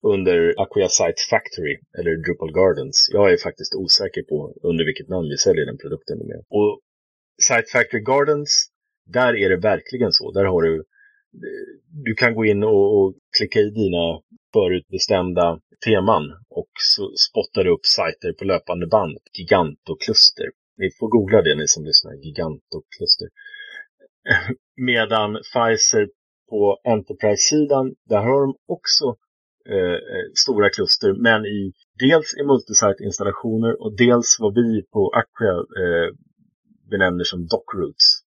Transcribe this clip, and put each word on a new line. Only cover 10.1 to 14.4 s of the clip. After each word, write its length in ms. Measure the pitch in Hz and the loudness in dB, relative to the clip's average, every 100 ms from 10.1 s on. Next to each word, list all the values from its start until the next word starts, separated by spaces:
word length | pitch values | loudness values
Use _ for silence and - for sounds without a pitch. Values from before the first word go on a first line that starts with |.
så. 180 | - - 95 | 2 0 0
Där 80 | |
har 180 | 98 90 | 2 2
du, 220 | 82 80 82 _ _ _ _ - - - - - _ 156 123 | 2 0 -6 _ _ _ _ -18 -14 -14 -14 -18 _ -12 -8
du 80 | |
kan 200 | 110 123 | -2 0
gå 100 | 113 | 0
in 180 | 110 101 | 0 2
och, 240 | 107 104 101 104 | 2 4 4 4
och 120 | 95 92 _ - | 2 0 _ -4
klicka 220 | 104 110 | -2 0
i 100 | 104 | 0
dina 340 | 107 101 87 85 80 _ - | 0 0 0 -2 -4 _ -20